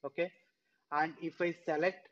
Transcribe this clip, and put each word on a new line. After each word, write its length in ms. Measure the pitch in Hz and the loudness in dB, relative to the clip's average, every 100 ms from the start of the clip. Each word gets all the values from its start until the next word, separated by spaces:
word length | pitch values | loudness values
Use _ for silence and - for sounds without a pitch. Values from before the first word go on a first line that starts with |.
| 143 | -8
Okay, 240 | - 175 - _ _ _ _ _ | -4 -4 -4 _ _ _ _ _
and 200 | 147 160 156 | 0 0 -2
if 200 | 165 - | -8 -2
I 140 | 175 165 - | -2 -2 -2
select 420 | 151 190 185 - | 2 2 0 -18